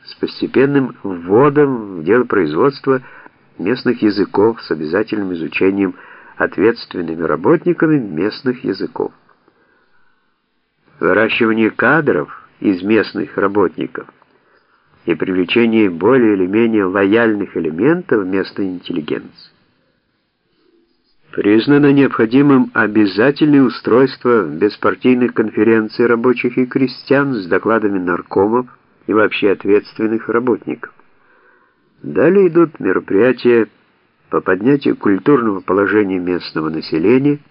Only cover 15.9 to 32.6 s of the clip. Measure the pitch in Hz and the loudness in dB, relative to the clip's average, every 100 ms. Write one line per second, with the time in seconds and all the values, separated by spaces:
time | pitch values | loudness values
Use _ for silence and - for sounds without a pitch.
15.9 | 82 95 131 113 101 92 104 117 110 95 | 2 2 4 2 2 0 0 0 0 0
16.9 | 98 98 110 117 104 92 - 80 78 123 | 0 2 2 2 0 -4 -6 -6 -2 0
17.9 | 175 175 117 92 95 90 - 95 90 - | 0 -2 -2 -2 -4 -6 -6 -8 -8 -8
18.9 | 85 73 60 - _ - _ _ _ _ | -8 -6 -10 -10 _ -20 _ _ _ _
19.9 | _ _ _ _ _ _ _ _ _ _ | _ _ _ _ _ _ _ _ _ _
20.9 | _ _ _ _ - 101 110 113 143 143 | _ _ _ _ -4 2 2 4 4 6
21.9 | 139 131 - 113 127 143 131 120 - 107 | 4 2 2 0 2 4 4 2 0 0
22.9 | 107 104 92 127 147 151 143 127 - - | 2 0 2 0 2 2 4 2 0 0
23.9 | 113 135 135 123 120 82 76 104 - 107 | 2 2 0 0 2 0 -2 -2 0 -4
24.9 | 92 127 127 120 - 110 104 107 113 110 | 0 0 2 0 -2 -4 0 2 2 0
25.9 | - 120 117 123 123 123 120 123 - 131 | -2 0 2 0 0 -2 -2 -2 -2 -2
26.9 | - - 135 139 123 90 92 92 113 107 | -4 0 0 0 -4 -2 -2 0 0 0
27.9 | 98 90 85 - - 101 120 127 _ _ | -2 -2 -4 -4 0 0 0 -4 _ _
28.9 | _ - 104 101 - 104 90 98 101 - | _ -2 0 0 0 -2 0 2 0 0
29.9 | - 110 113 113 113 127 107 - - - | -6 -4 -4 -2 -2 0 -4 -4 -12 -14
30.9 | _ _ _ _ _ _ _ _ _ _ | _ _ _ _ _ _ _ _ _ _
31.9 | _ - - 139 196 185 165 | _ -8 0 2 4 4 4